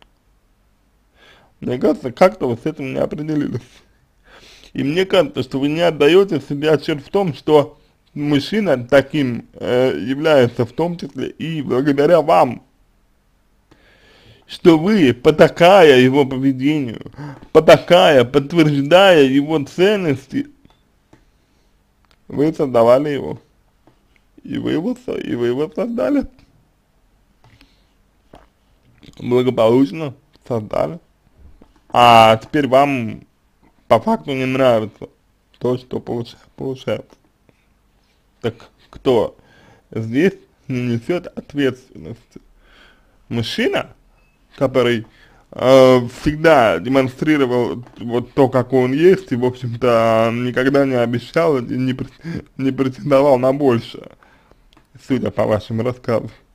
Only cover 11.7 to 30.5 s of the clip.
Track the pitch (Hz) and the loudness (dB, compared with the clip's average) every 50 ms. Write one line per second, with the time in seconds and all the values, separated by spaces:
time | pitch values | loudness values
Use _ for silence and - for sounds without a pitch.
11.7 | 120 127 139 147 139 139 147 165 175 160 147 156 180 175 151 123 113 - _ _ | -4 -2 0 0 0 2 2 2 2 2 2 2 2 2 2 0 -2 -8 _ _
12.7 | _ _ _ _ _ _ _ _ _ _ _ _ _ _ _ _ _ _ _ _ | _ _ _ _ _ _ _ _ _ _ _ _ _ _ _ _ _ _ _ _
13.7 | _ _ _ _ _ _ _ _ _ _ _ _ _ _ _ - - - - 175 | _ _ _ _ _ _ _ _ _ _ _ _ _ _ _ -20 -6 2 4 4
14.7 | 165 156 160 202 220 196 151 123 117 - - 156 156 - 165 147 - - 170 180 | 4 4 4 0 2 4 4 2 2 2 2 2 4 4 4 4 4 4 4 6
15.7 | 202 196 170 151 131 127 127 127 131 143 139 127 135 127 135 139 131 127 131 147 | 6 8 8 8 8 6 6 4 4 2 0 0 -2 -4 -2 -2 -2 -2 -2 -2
16.7 | 156 151 131 117 - - - - - 135 147 143 131 - - - - 160 156 190 | -2 -2 -4 -8 -10 -14 -16 -18 -18 -18 -18 -18 -18 -20 -6 0 2 4 6 6
17.7 | 156 - - - 175 180 180 170 147 127 120 123 139 147 135 143 170 170 156 151 | 6 4 4 4 4 4 6 6 4 4 4 2 0 -2 -2 0 0 2 2 2
18.7 | 143 139 139 147 170 185 202 190 175 151 139 131 131 143 143 151 160 156 135 - | 0 -2 0 4 4 6 6 6 6 6 4 4 2 0 0 0 -2 -4 -6 -6
19.7 | - 165 180 208 220 196 180 151 135 - - - - 135 - - _ _ _ _ | -4 0 0 0 0 0 -2 -4 -4 -6 -8 -10 -10 -10 -10 -10 _ _ _ _
20.7 | _ _ _ _ _ _ _ _ _ _ _ _ _ _ _ _ _ _ _ _ | _ _ _ _ _ _ _ _ _ _ _ _ _ _ _ _ _ _ _ _
21.7 | _ _ _ _ _ _ _ _ _ _ _ - 131 131 147 160 160 - 156 131 | _ _ _ _ _ _ _ _ _ _ _ -10 -4 -4 -2 -2 -2 -4 -4 0
22.7 | 120 117 117 117 123 135 147 151 143 127 - - - - _ _ _ _ _ _ | 2 2 4 4 4 2 2 -2 -6 -6 -8 -10 -12 -14 _ _ _ _ _ _
23.7 | _ _ _ _ _ _ _ _ _ _ _ _ _ _ - - - 113 117 120 | _ _ _ _ _ _ _ _ _ _ _ _ _ _ -14 -10 -8 -6 -4 -4
24.7 | 135 151 175 247 247 - - - - - - - 123 120 120 120 123 135 151 - | -4 -4 -4 -6 -8 -10 -10 -10 -10 -8 -8 -8 -6 -4 -4 -4 -4 -4 -6 -6
25.7 | - - 190 233 233 240 - - 294 277 226 - _ _ _ _ _ _ _ _ | -6 -8 -8 -6 -6 -4 -4 -2 -2 -2 -4 -6 _ _ _ _ _ _ _ _
26.7 | _ _ _ _ _ _ _ _ _ _ _ _ _ _ _ _ _ _ _ _ | _ _ _ _ _ _ _ _ _ _ _ _ _ _ _ _ _ _ _ _
27.7 | _ _ _ _ _ _ _ _ _ _ _ _ - - _ _ _ _ _ _ | _ _ _ _ _ _ _ _ _ _ _ _ -20 -20 _ _ _ _ _ _
28.7 | _ _ _ _ _ _ _ - - - - 120 123 127 127 127 117 117 113 110 | _ _ _ _ _ _ _ -20 -20 -12 -6 -2 0 0 0 0 0 2 2 4
29.7 | 120 131 139 - 170 160 156 135 123 _ _ _ _ _ _ - | 4 2 2 0 -4 -8 -10 -12 -12 _ _ _ _ _ _ -8